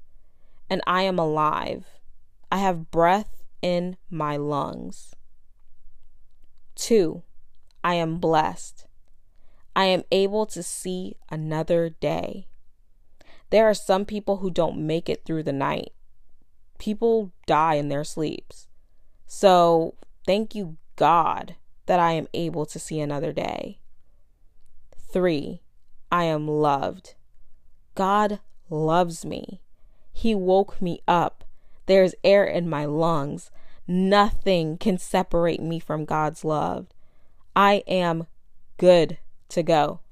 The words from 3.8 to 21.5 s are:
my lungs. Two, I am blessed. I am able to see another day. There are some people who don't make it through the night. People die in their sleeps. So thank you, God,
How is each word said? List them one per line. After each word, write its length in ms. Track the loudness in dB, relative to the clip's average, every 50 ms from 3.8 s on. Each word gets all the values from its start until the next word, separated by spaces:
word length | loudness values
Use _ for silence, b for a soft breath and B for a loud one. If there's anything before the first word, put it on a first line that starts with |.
| -2 -4 -8 -10 -12 -10
my 260 | -6 -4 -4 -2 -2
lungs. 800 | -4 -2 -2 -2 -2 -4 -4 -6 -10 -10 -10 -10 -12 -12 -14 -14 -16 -16 -16 -16 -18 -20 -20 -20 -20 -16 -16 -14 -12 -12 -12 -10 -12 -12 -14 -14 -16 -16 -18 -18 -18 -18 -18 -16 -16 -16 -14 -12
Two, 480 | -6 0 4 4 4 4 2 -2 -6 -12 -14 -16 -16 -14 -14 -16 -16 -18 -18 -10 -2 0
I 120 | 0 2
am 240 | 2 0 0 -2 0
blessed. 680 | 0 2 4 4 2 2 -2 -6 -12 -14 -14 -16 -18 -18 -20 -20 -20 -20 -20 -20 -20 -20 -20 -20 -20 -20 -18 -18 -14 -6 0
I 100 | 2 2
am 180 | 4 2 2 0 0
able 340 | 2 2 2 2 0 0 -2 -2
to 140 | -4 -8
see 540 | -8 -8 -10 -8 -6 -6 -6 -6 -6 -8 -10 -14 -12 -10
another 600 | -8 -6 -4 -4 -2 -2 0 2 2 2 2 0
day. 600 | -4 -4 -4 -2 -2 -2 -4 -6 -8 -8 -10 -12 -12 -14 -16 -18 -20 _ -20 -20 -20 -20 -20 b b b b b b b b b
There 180 | 4 6 6 6
are 60 | 4
some 300 | 2 2 2 2 2 0
people 320 | -2 -6 -6 -2 -2 -2 -2
who 120 | -2 -2
don't 360 | 0 0 0 0 0 -4 -4
make 220 | -2 -2 -2 -2 -4
it 160 | -6 -6 -4
through 200 | -6 -4 -4 -2
the 100 | -2 -2
night. 400 | -2 -2 -2 -2 -4 -6 -10 -14 -18 -20 -20 -20 -18 -18 -18 -18 -18 -20 -20 -20 -20 -20 -20 -14 -10
People 520 | -6 -6 -4 0 2 2 2 2 0 -2 -8 -8 0
die 300 | 2 4 4 4 4 2
in 140 | 0 0 -2
their 140 | -2 -4 -4
sleeps. 640 | -6 -4 -4 -4 -4 -4 -8 -12 -14 -16 -16 -18 -18 -20 -20 -20 _ -20 -20 -20 -20 -20 -18 -16 -12
So 680 | -2 6 8 8 10 10 8 8 6 4 2 0 -6 -12 -16 -18 -16 -8 0
thank 300 | 0 0 0 0 -2 -6
you, 220 | -8 -8 -8 -10 -12 -16 -10 -2
God, 600 | 2 4 6 6 6 4 2 0 -4 -6 -12